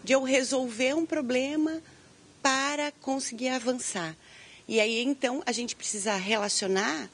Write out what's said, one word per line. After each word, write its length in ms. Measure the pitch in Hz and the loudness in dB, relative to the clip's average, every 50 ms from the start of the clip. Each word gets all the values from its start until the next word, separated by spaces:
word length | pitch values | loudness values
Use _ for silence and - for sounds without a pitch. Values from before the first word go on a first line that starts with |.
| - | 0
de 80 | - | 2
eu 120 | 254 269 262 | 2 2 4
resolver 720 | 254 262 262 262 233 254 262 262 247 220 214 254 254 277 | 4 2 2 2 2 0 0 0 -2 -2 0 0 2 2
um 100 | 320 330 | 2 0
problema 720 | 320 330 311 294 233 254 254 262 277 294 311 311 311 320 320 320 - - - - - - - - - - - | 0 -2 -2 -2 0 0 0 0 0 0 0 0 0 -2 -4 -8 -12 -20 -20 -20 -20 -20 -20 -20 -20 -20 0
para 500 | - 277 262 262 269 285 294 294 294 294 285 | 2 2 4 4 2 0 0 -2 -2 -4 -4
conseguir 560 | - - - 269 269 262 - - 220 247 254 | -6 -4 -2 -2 -2 -2 -6 -6 -4 -2 -2
avançar. 680 | 254 254 233 247 254 254 240 - - 196 170 160 160 - - - - - - - - - - - | -2 0 0 0 -2 -2 -4 -6 -4 -4 -4 -4 -6 -10 -18 -20 -20 -20 -20 -20 -20 -20 -10 -2
E 120 | 220 220 | 2 2
aí, 240 | 214 220 233 226 240 | 2 4 2 0 0
então, 400 | 269 285 269 - 240 247 285 - | 0 -2 0 0 -2 -2 -2 -2
a 60 | - | -2
gente 240 | 240 - 240 240 - | -2 -2 -2 -6 -6
precisa 400 | - - - - 214 185 220 208 | -8 -6 -6 -6 -4 -2 0 0
relacionar 920 | 190 180 196 220 220 202 208 - - 214 190 190 190 202 240 302 311 143 185 | 0 0 0 0 0 0 0 -2 -2 0 2 2 2 2 0 0 -2 -6 -10